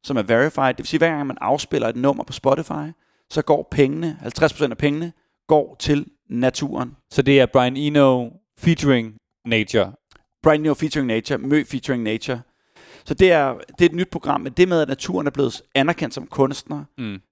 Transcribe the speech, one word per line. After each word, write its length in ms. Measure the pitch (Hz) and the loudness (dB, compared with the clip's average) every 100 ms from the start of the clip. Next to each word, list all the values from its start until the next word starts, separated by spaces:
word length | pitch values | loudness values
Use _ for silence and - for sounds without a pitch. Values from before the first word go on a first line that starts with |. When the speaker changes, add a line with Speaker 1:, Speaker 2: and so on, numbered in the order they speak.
Speaker 1:
som 140 | - 131 | -4 -4
er 40 | |
verified. 460 | 98 113 147 - 135 | 0 2 2 0 -2
Det 100 | 123 | -2
vil 80 | 117 | -4
sige, 100 | 156 | 0
hver 120 | 165 | 0
gang 180 | 151 139 | 0 -6
man 100 | - | -6
afspiller 460 | 98 147 - - 113 | -2 -2 -2 -2 -2
et 80 | 117 | 0
nummer 280 | 135 127 | -2 -2
på 100 | - | -8
Spotify, 540 | - 135 147 156 151 151 - _ _ _ | -2 0 0 -2 -10 -10 -16 _ _ _
så 120 | - | -6
går 260 | - 151 151 | 0 0 0
pengene, 460 | - 135 151 165 160 | 2 2 2 -6 -8
halvtreds 320 | - - 156 | -12 0 -2
procent 180 | - 143 | 0 -4
af 60 | 113 | -2
pengene, 340 | 147 147 170 _ _ _ - | -2 -2 -8 _ _ _ 2
går 280 | 151 - - | 2 2 -8
til 260 | - 147 - _ _ | -2 -2 -2 _ _
naturen. 640 | 120 127 - 143 - 120 - _ | -2 -2 -2 -6 -6 -8 -12 _
Speaker 2:
Så 100 | - | -2
det 180 | 135 139 | 4 4
er 60 | 127 | 6
Brian 320 | 135 123 135 | 4 2 -2
Eno 520 | 147 147 139 127 120 - _ _ | 0 4 4 4 -4 -14 _ _
featuring 560 | 175 160 147 127 113 107 _ _ 120 | 0 2 2 2 0 -14 _ _ 0
Nature? 460 | 113 107 113 95 123 _ - _ _ | 0 2 0 0 -4 _ -20 _ _
Speaker 1:
Brian 160 | 160 151 | 2 4
Eno 120 | 151 | 0
featuring 340 | 143 156 151 127 | -2 -2 -2 -2
Nature, 300 | 110 - 131 | -2 -2 -6
Mø 260 | 135 151 - | 0 0 0
featuring 380 | 135 - 123 | -8 -4 -4
Nature. 380 | 110 110 - 123 - _ _ _ - - - | -2 -4 -6 -8 -10 _ _ _ -20 -20 -10
Så 80 | |
det 180 | - 185 | 2 4
er, 220 | 160 135 120 - - | 4 0 -4 -16 2
det 60 | 170 | 2
er 40 | |
et 60 | 165 | 2
nyt 140 | 185 | -4
program, 300 | - 147 139 | -4 -4 -4
men 120 | 135 | -4
det 140 | 147 185 | 2 2
med, 140 | 165 | 4
at 60 | 147 | 0
naturen 400 | - - 180 147 | -4 -4 -4 -4
er 40 | |
blevet 300 | 143 127 - _ 139 | -2 -2 -4 _ 0
anerkendt 380 | 135 170 143 | 0 -2 -6
som 140 | - 120 | -8 -8
kunstner, 560 | - 135 135 - 147 147 - | 0 0 0 -10 -12 -12 -10
Speaker 2:
Mm. 200 | 113 98 _ | -10 -10 _